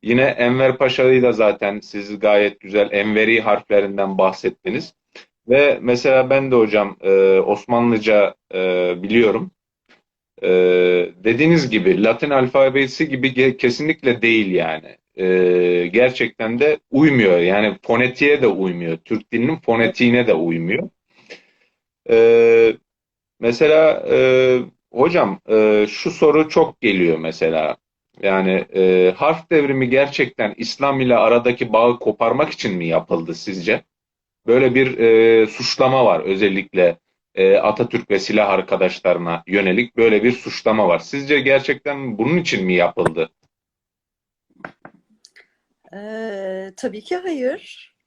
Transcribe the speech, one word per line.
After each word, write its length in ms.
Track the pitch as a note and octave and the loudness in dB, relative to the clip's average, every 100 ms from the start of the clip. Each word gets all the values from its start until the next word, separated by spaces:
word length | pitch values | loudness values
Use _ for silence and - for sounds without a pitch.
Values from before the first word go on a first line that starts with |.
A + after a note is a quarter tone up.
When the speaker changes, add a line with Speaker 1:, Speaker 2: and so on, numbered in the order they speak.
Speaker 1:
Yine 200 | G#2+ A#2+ | -2 0
Enver 540 | C3 - A#2+ B2+ C3+ B2+ | 0 0 -2 0 0 2
Paşa'yı 460 | C3 B2+ B2+ C3 | -2 2 2 4
da 100 | B2 | 2
zaten 480 | A2 G#2+ G2+ G2+ G2+ | 2 0 0 -4 -6
siz 380 | - G#2 G2+ G#2 | -10 -12 -10 -4
gayet 420 | G#2 G#2 G#2 G2+ | 0 2 2 -4
güzel 280 | G2 G2+ G2+ | -6 -2 -2
Enveri 480 | G#2 G#2 G#2+ A2 A2+ | -2 -2 0 0 0
harflerinden 800 | A2 G#2 - G#2 G2 G2 G2 F#2+ | 0 -4 0 -2 -2 -4 -6 0
bahsettiniz. 760 | F#2+ F#2 F#2 - - A#2 E3 _ _ - - _ - | -2 -2 -8 -8 -8 -8 -10 _ _ -20 -20 _ 0
Ve 300 | C3 C#3+ - | 2 2 0
mesela 480 | A#2+ B2 C#3 C3 B2+ | -2 -2 2 2 2
ben 200 | C3+ C3+ | 0 2
de 60 | B2+ | 0
hocam, 400 | A2 G#2 G2+ - | 2 0 -2 -4
e, 400 | F#2+ F#2+ F#2+ F#2+ | 0 4 4 4
Osmanlıca, 960 | - G#2 - A#2+ A#2+ A2+ G#2+ G#2 G2+ - _ | 2 -2 -2 -2 0 0 2 2 2 -2 _
e, 400 | F#2 F#2 F2+ F2+ F2 | -6 -2 -2 -2 -4
biliyorum. 480 | G2 A2 A2+ G2 F#2+ _ _ _ _ _ _ _ _ _ | -2 2 2 0 -6 _ _ _ _ _ _ _ _ _
E, 60 | F#2+ F#2 F2+ F2+ F2+ F2+ F2 - | 0 2 4 4 2 0 -2 -6
dediğiniz 460 | G#2 A2+ D#3 E3 C3 | -4 0 2 2 0
gibi 320 | A2 F#2 F2+ | -2 0 2
Latin 280 | A2 A#2 D3 | 0 0 -2
alfabesi 800 | C#3 B2+ C#3 C3+ C3+ C3+ C3+ D#3 | 0 0 2 2 2 -4 -4 -6
gibi 200 | C3+ C3 | -2 -4
ge-, 280 | B2+ C3 B2+ | 0 0 0
kesinlikle 640 | B2+ A#2 D3+ D#3+ C3 A#2+ | -2 -2 -6 -4 -2 0
değil 300 | A2+ A2+ G2 | 0 0 0
yani. 420 | F2+ E2 D#2 D#2 - _ | -2 -2 -6 -12 -20 _
E, 720 | - F#2 F#2 F2+ F2+ F2+ F2 F2 | -6 0 2 2 2 2 0 0
gerçekten 720 | G2 B2+ B2+ A#2 _ A2+ A#2+ | 0 0 0 -6 _ -8 -2
de 200 | C#3+ D3+ _ | -2 -2 _
uymuyor. 480 | C3+ D#3 C3+ G#2 F2 | 2 2 4 4 2
Yani 380 | F2 G2+ G#2+ G2 | 2 0 -2 -4
fonetiğe 600 | - A#2 B2 B2 C#3+ D3 | -4 -2 -2 0 0 2
de 40 | B2 | 2
uymuyor. 500 | F#2+ F#2+ E2+ E2+ D#2+ | 0 -4 -4 -6 -8
Türk 280 | _ A2+ - | _ -8 -6
dilinin 240 | A#2 B2 D#3+ | -4 -4 -4
fonetiğine 680 | - A2+ A2+ - B2 A#2+ A#2 | -4 0 -2 0 0 2 0
de 80 | |
uymuyor. 540 | E2+ E2+ E2 E2 A#2+ F#3+ _ _ _ _ - _ _ _ _ _ _ - | 0 0 -4 -4 -6 -8 _ _ _ _ -20 _ _ _ _ _ _ 0
E, 640 | A#2 A#2 A#2 A#2 A2+ A2+ A2 _ _ _ _ _ _ | 4 6 6 6 6 4 0 _ _ _ _ _ _
mesela, 680 | A#2 A#2+ D#3 D#3 D#3 - - | -4 0 2 4 4 0 -2
e, 480 | C3+ C3 B2+ C3 B2+ B2 _ _ | 0 2 2 2 0 -2 _ _
hocam, 480 | A#2 D3 E3+ A2+ F#2+ - | -2 0 2 -2 -4 -2
e, 380 | A2 G#2+ G#2+ G#2+ | 2 2 2 0
şu 220 | - - | -4 -8
soru 380 | E3 D#3 D3+ D#3 | 0 2 2 0
çok 320 | - D#3+ - | 0 0 -2
geliyor 380 | A#2 F#2+ F2 D#2+ | -2 0 0 0
mesela. 580 | E2 D#2+ E2 D#2+ D#2 - _ _ _ _ | -4 -4 -2 -2 -4 -6 _ _ _ _
Yani, 420 | G2 F#2+ F#2+ F#2 - | -4 -2 0 -2 -2
e, 400 | - F#2 F#2 F#2 F2+ | 0 2 4 2 2
harf 340 | D3 E3 - | -2 -2 -2
devrimi 400 | D#3+ C#3+ C3+ B2+ | 0 0 -2 0
gerçekten 640 | C3 C#3 - - - G#2+ - | 0 -2 -2 -6 -4 -8 -6
İslam 440 | A#2 - C#3 C3+ | -12 -6 -4 -2
ile 160 | B2+ A#2 | 0 2
aradaki 560 | A2 A#2+ A#2+ A#2+ A#2+ | 4 2 0 -4 -2
bağı 260 | A2 A#2+ A#2+ | 2 2 0
koparmak 520 | - G#2+ A#2 B2 D#3 | -4 -2 -2 -2 -4
için 260 | - A#2 F#2 | -4 -6 -6
mi 100 | E2 | -2
yapıldı 480 | E2 - E2+ E2 | -4 -2 -6 -6
sizce? 480 | E2 - F#2+ F2 - _ _ _ _ _ _ - | -12 -10 -8 -4 -4 _ _ _ _ _ _ 0
Böyle 280 | A#2+ C3 | 2 2
bir, 240 | B2 C3 C3 | 2 0 0
e, 480 | A2+ A2+ A2+ A2+ A2 | 2 4 6 4 2
suçlama 580 | - B2 - C3 C3+ | -2 -8 -2 0 2
var 160 | A#2 G2 | 2 2
özellikle, 760 | - G2 G#2 G2 F#2+ F#2+ F2+ E2+ _ _ _ | -2 -2 -2 -2 -6 0 0 0 _ _ _
e, 220 | - F#2+ G2 | 0 4 4
Atatürk 540 | - G#2+ A#2+ A#2 - | 2 -2 -4 -4 -4
ve 80 | G2 | -4
silah 320 | - G#2+ G2+ | -2 0 0
arkadaşlarına 920 | F#2+ F#2 F#2+ F#2 - F#2 F2+ F2 E2+ - | 0 -2 -2 -2 -2 -2 -2 -2 -8 -4
yönelik 500 | G2 G2 F#2 - - | -2 0 -2 -4 0
böyle 280 | A2+ G#2 | 2 2
bir 80 | A2+ | 0
suçlama 560 | B2 - - - A2 G2 | -2 -8 -6 -2 0 0
var. 100 | E2+ | 0
Sizce 420 | - C#3 C#3 D3 | -4 -12 -4 -2
gerçekten 800 | C3 C3+ C3+ C#3+ - C#3 C3+ G2+ | 2 0 0 -6 -6 -10 -10 -6
bunun 180 | A#2+ E3+ | -2 -2
için 280 | F3 A2 | -2 -4
mi 100 | F#2 | -2
yapıldı? 560 | F2+ E2 - F2+ D#2+ D#2+ _ _ _ _ _ _ _ _ _ _ _ _ _ - _ - _ _ _ _ _ _ _ _ _ _ | 0 0 0 -4 -4 -8 _ _ _ _ _ _ _ _ _ _ _ _ _ -20 _ -20 _ _ _ _ _ _ _ _ _ _
Speaker 2:
Ee, 800 | G3 G#3 A3 A3+ G3 F#3+ F#3+ F#3+ F#3+ | -18 -14 -12 -10 -10 -10 -10 -12 -12
tabii 240 | B3+ G#3 | -12 -12
ki 160 | - F4+ | -10 -8
hayır. 800 | F#4 D4+ B3 E4+ - - - _ | -6 -6 -6 -6 -14 -20 -20 _